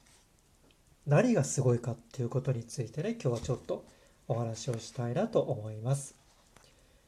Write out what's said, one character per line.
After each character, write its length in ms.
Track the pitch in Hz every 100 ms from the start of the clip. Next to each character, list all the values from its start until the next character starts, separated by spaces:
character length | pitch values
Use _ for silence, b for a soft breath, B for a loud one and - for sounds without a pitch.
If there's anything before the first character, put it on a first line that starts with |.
| _ - _ _ _ _ _ _ _ _ -
何 240 | 147 240
が 100 | 214
す 160 | 139 -
ご 100 | 127
い 60 | 117
か 140 | -
っ 20 | 113
て 260 | - -
い 40 | 117
う 40 |
こ 100 | 127
と 120 | -
に 120 | 110
つ 160 | 113 -
い 80 | 110
て 100 | 147
ね、 120 | 190
今 80 | 233
日 60 | 139
は 100 | 117
ち 120 | -
ょ 40 | 120
っ 20 | -
と 180 | - b b b b -
お 80 | 117
話 340 | 113 113 -
を 80 | 113
し 140 | -
た 180 | - 120
い 60 | 147
な 120 | 233
と 140 | 160
思 300 | - 110 107
い 100 | 107
ま 140 | 117 139
す。 200 | - - _ _ _ - b b b b